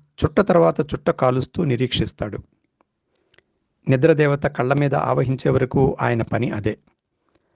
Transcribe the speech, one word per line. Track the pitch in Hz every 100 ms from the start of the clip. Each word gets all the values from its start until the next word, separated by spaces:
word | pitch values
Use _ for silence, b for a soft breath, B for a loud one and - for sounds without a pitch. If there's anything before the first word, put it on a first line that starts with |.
| _ - -
చుట్ట | -
తర్వాత | 190 170 165 160
చుట్ట | 147 - -
కాలుస్తూ | 165 131 131 127 -
నిరీక్షిస్తాడు. | 156 120 127 - 104 - 107 104 - _ _ _ _ _ _ _ _ _ _ _ _ _ -
నిద్రదేవత | 131 165 151 147 143 143
కళ్ళ | - 127
మీద | 139 143 139
ఆవహించే | 123 131 131 131 147
వరకు | 131 131 143 131 -
ఆయన | 117 117
పని | 110 110 120
అదే. | 107 104 - _ _ _ _ _ _ _